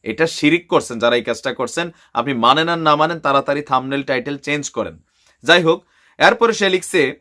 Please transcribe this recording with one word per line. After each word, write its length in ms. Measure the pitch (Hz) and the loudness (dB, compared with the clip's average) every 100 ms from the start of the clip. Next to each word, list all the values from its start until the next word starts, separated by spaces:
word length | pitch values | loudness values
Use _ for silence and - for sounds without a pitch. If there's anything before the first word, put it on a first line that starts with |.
এটা 240 | 110 107 160 | -8 -2 -2
শিরিক 400 | - 147 170 170 | 0 0 0 0
করছেন 320 | 160 - 120 | -2 -2 -2
যারা 160 | 117 120 | 0 0
এই 60 | |
কাজটা 320 | 113 113 135 | -2 -6 -6
করছেন, 380 | 123 156 - 170 - _ | -6 -6 -6 -8 -10 _
আপনি 200 | 120 123 | -6 -4
মানেন 360 | 123 113 139 165 | 2 4 4 2
আর 100 | 170 | 0
না 160 | 156 147 | 2 2
মানেন 240 | 160 165 | 2 0
তাড়াতাড়ি 420 | 143 139 135 143 | 0 0 0 -6
থাম্বনেল 420 | 147 131 131 139 | -2 -2 -2 -6
টাইটেল 340 | 139 131 143 143 | -4 -4 -4 -10
চেঞ্জ 320 | - 147 143 | -6 -6 -6
করেন। 280 | 120 92 80 _ _ _ _ | -6 -8 -10 _ _ _ _
যাই 200 | 139 175 | 2 4
হোক, 200 | 160 180 _ _ _ - | 4 -2 _ _ _ 2
এরপরে 360 | 170 214 233 | 2 4 0
সে 160 | 220 196 | 2 0
লিখছে 500 | 185 - 180 135 147 | 0 0 0 0 -4